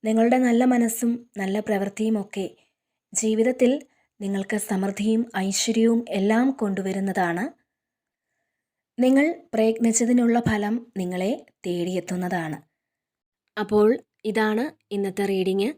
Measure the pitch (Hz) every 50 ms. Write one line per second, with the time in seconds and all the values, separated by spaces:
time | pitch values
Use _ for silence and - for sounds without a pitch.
0 | - 220 220 220 226 233 254 254 254 247 233 233 254 254 254 240 233 226 226 -
1 | - 233 233 240 - _ _ 202 196 190 196 214 208 214 214 196 196 196 196 -
2 | 214 220 220 208 196 202 - 202 190 - - _ _ _ _ _ _ _ _ _
3 | _ _ - - 220 220 220 220 226 247 254 254 254 247 262 294 - _ _ _
4 | _ _ _ _ 208 196 196 196 190 196 220 208 - - 202 190 190 196 196 -
5 | 202 220 220 226 233 - - 196 190 196 196 - - - 220 226 226 233 226 233
6 | 233 - 170 202 190 208 220 226 247 269 262 - 226 202 190 196 190 196 190 196
7 | 196 196 185 196 185 170 170 170 208 320 - _ _ _ _ _ _ _ _ _
8 | _ _ _ _ _ _ _ _ _ _ _ _ _ _ _ _ _ _ _ -
9 | 247 254 269 269 285 320 339 - - _ - 220 220 226 226 226 233 226 220 -
10 | 240 226 247 247 240 233 233 240 233 233 220 208 202 208 214 240 233 _ _ 196
11 | 180 180 185 180 185 202 262 - - _ _ _ - 185 175 175 170 180 185 180
12 | 175 - 185 180 180 180 190 175 165 160 151 - - _ _ _ _ _ _ _
13 | _ _ _ _ _ _ _ _ _ _ _ - 208 208 208 208 208 214 247 302
14 | - _ _ _ _ 214 202 220 220 214 214 220 254 311 320 _ _ _ 208 202
15 | 196 196 185 - 202 196 196 190 185 190 190 196 196 247 302